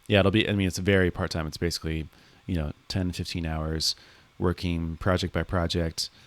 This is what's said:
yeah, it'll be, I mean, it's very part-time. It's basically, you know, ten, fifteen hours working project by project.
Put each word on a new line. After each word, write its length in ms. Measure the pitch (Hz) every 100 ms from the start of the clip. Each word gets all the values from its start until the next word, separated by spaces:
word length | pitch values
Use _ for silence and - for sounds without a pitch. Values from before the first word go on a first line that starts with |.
| -
yeah, 120 | 101
it'll 120 | 95
be, 160 | 107 -
I 40 |
mean, 140 | 101 92
it's 100 | 98
very 340 | 92 95 90
part-time. 360 | - 85 85 78
It's 100 | -
basically, 500 | 87 - 80 80 71 - - - -
you 100 | 87
know, 180 | 82 - -
ten, 240 | 98 90
fifteen 340 | 87 87 90 82
hours 500 | 78 78 80 - - - - _ -
working 600 | 92 - 90 82 82 80
project 360 | 98 90 87
by 100 | 85
project. 640 | - 92 85 87 82 - - -